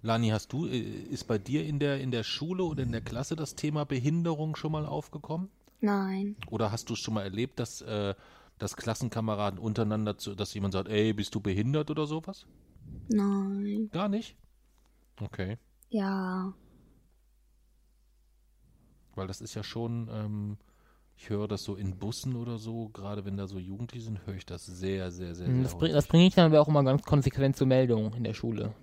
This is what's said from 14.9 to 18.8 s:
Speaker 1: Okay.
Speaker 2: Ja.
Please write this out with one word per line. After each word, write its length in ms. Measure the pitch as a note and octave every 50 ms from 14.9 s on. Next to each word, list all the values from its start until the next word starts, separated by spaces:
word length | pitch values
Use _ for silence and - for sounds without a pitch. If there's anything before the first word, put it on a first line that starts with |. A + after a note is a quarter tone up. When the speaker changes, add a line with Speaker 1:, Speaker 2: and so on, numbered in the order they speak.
| _ _ _ _ _ -
Speaker 1:
Okay. 380 | G#2 G2 - - F#2+ F#2+ A2 A#2 _ _ _ _ _ _
Speaker 2:
Ja. 640 | - G#3+ G3 G3 G3 F#3+ F#3+ F#3 F#3 F#3 F#3 G3 F#3+ - - - - - - - _ _ _ _ _ _ _ _ _ _ _ _ _ _ _ _ _ _ _ _ _ _ _ _ _ _ _ _ _ _ _ _ _ _ _ _ _ _